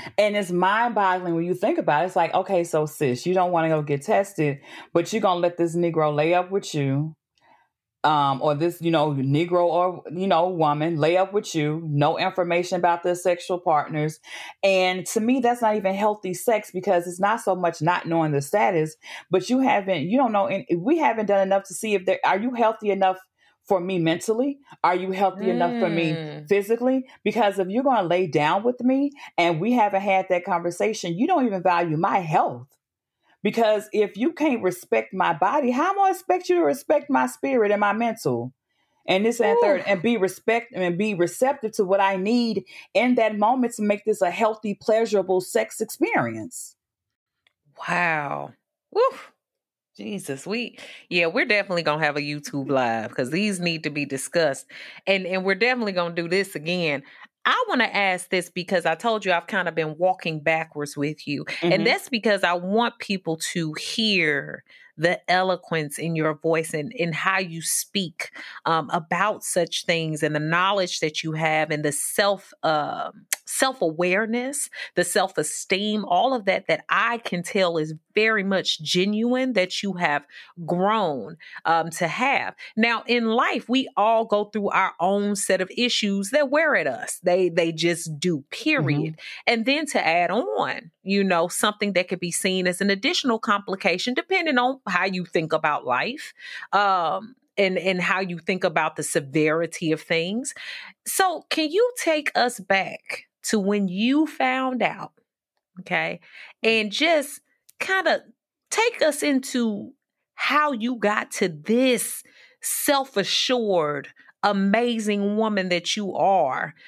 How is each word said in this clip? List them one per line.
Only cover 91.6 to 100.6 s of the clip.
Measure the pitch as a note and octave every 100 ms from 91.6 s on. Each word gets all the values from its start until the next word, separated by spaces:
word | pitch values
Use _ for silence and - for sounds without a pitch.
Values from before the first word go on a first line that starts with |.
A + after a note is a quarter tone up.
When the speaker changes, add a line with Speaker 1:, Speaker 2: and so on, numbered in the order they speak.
| G#3+ G#3 G3+
Speaker 2:
that | F#3 F3+
could | F3
be | F3
seen | - G3 F#3 F3+
as | F3+
an | G3+
additional | G3 C4 F4 C4+ A3+
complication, | - G3+ G3 F#3+ F#3+ F3+ B3
depending | B3+ - F#4+ E4 B3
on | B3 C4+ G#3
how | F3+
you | F#3+ F#3
think | F3 F3+ D#3+
about | D#3+ D#3 C#3+ B2+
life, | B2 F3+ C#4+ - - - - -
um, | G3 G3+ F#3 D#3+ F#3+ A3+ - _ -
and, | F#3+ F#3
and | F3+ F3+
how | F3 F#3+
you | F#3+ F3
think | - F#3
about | F3+ E3 D#3 D#3+
the |
severity | D3 E3 C#3 D#3 D#3 E3 E3 - D#3
of | D#3
things. | - E3 F3 A3+ D4 -